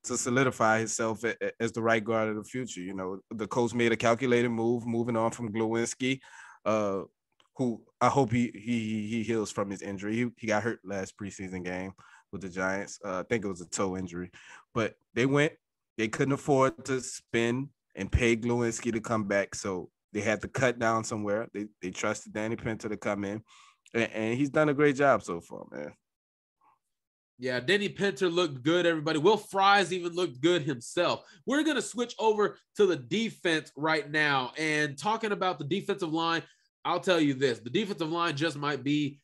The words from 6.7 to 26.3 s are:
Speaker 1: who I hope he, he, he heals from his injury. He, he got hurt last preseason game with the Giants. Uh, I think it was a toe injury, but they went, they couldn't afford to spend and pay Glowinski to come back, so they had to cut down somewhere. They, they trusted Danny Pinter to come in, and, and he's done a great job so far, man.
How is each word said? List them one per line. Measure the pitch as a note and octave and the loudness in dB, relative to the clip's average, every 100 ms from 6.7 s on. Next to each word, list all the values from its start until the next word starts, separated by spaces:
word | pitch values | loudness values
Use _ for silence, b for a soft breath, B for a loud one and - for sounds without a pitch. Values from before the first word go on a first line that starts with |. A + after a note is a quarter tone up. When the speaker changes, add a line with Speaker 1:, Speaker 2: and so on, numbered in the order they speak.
| G#2+ G#2 G2 D#2+ _ _ _ _ - | 0 0 -2 -6 _ _ _ _ -4
Speaker 1:
who | B2+ A2 _ _ | -2 -2 _ _
I | B2 | 4
hope | C3 B2 | 4 4
he, | A#2+ A#2+ - | 2 0 -2
he, | G#2+ A#2 A2 A2 G#2 | -4 -2 -2 -4 -2
he | A#2 | -4
heals | A2 A2+ G2+ | 0 0 0
from | - G2 | -4 -4
his | F#2+ | -4
injury. | G2+ G2 G#2 A2+ | -6 -6 -4 -2
He, | B2 - | -2 -4
he | A2 | 0
got | G#2+ | 0
hurt | A2+ A2 F#2 | 0 -6 -8
last | G2 F#2+ - | -8 -8 -10
preseason | G2+ - F#2+ F#2 F2 | -14 -10 -10 -8 -6
game | F2+ F#2+ G2+ B B _ | -6 -8 -12 B B _
with | F#2+ | -12
the | F#2 | -10
Giants. | F2 F#2 G2 G2+ - G2+ | -4 -2 -2 -6 -10 -8
Uh, | F#2 | -6
I | |
think | F2 A#2 | -2 -4
it | G2 | -2
was | F2+ | -8
a | F2 | -8
toe | - G2 F#2 | -2 -2 -2
injury, | F#2 F2 F2+ B B B B | -6 -8 -10 B B B B
but | A#2 G#2+ - _ | -4 -4 -6 _
they | A2+ C3+ | -2 2
went, | C#3+ D3+ - _ _ _ - | 2 2 -2 _ _ _ -4
they | A2 | -4
couldn't | - C3+ | 0 -2
afford | C#3 - C3+ C3 C3 - | 0 2 4 4 2 -6
to | C3 | -4
spend | A#2+ - _ A#2 A#2 B2 C#3+ _ _ - | -6 -14 _ 0 0 0 -6 _ _ -10
and | G2 | -2
pay | - A#2+ A#2 | 2 4 4
Glowinski | A#2+ A#2+ A#2 A2+ A#2+ | 2 0 0 -2 -4
to | A2+ | -4
come | G#2+ A2 G2+ | -2 -2 2
back, | G2+ G2 | 0 0
so | - G#2 F#2 D#2 _ _ | -6 -6 -6 -8 _ _
they | G#2 | -2
had | G2+ G#2 | 0 -2
to | G2+ | -2
cut | - B2+ A#2+ | 0 0 2
down | A2+ A2+ | 2 2
somewhere. | A2 A2 G#2 G2+ A#2 | -2 -4 -2 -2 -2
They, | G#2 G#2+ _ | -8 -10 _
they | F#2 | -10
trusted | F#2 G#2+ G#2+ G#2+ | -2 -2 -2 -6
Danny | G#2+ A2 A#2 | -6 -4 -4
Pinter | B2 A2 A2 | -4 -6 -6
to | G2+ | -4
come | A2+ G2+ G2 | -4 -2 -4
in, | G#2 _ b b b b | -8 _ b b b b
and, | A#2 A2+ | -2 -2
and | G#2+ A2 B2 | -2 -2 0
he's | C#3+ | 2
done | C#3+ D3+ | 2 2
a | |
great | C#3 D3 C3+ | 4 2 6
job | C#3+ A2+ | 4 4
so | - E2+ | 2 -10
far, | - G1+ - | -10 -16 -14
man. | B1 D2 - _ _ _ | -12 -12 -14 _ _ _